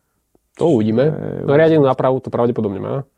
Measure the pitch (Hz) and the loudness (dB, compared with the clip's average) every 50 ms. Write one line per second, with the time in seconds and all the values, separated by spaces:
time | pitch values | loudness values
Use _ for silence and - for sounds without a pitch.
0 | _ _ _ _ _ _ _ _ _ _ _ - - 170 156 110 107 110 110 120 | _ _ _ _ _ _ _ _ _ _ _ -2 0 2 2 2 2 0 0 0
1 | 135 156 - - - - 50 - - - 139 147 160 160 160 156 139 131 131 - | 0 0 -2 -4 -8 -8 -8 -6 -2 0 2 4 4 4 4 4 4 2 2 0
2 | 135 131 131 131 - 117 - 117 120 120 117 - 110 101 98 98 101 107 123 139 | 0 0 0 -2 -4 -6 -2 0 0 0 0 -2 -4 -4 -4 -6 -8 -6 -8 -8
3 | 131 _ _ | -8 _ _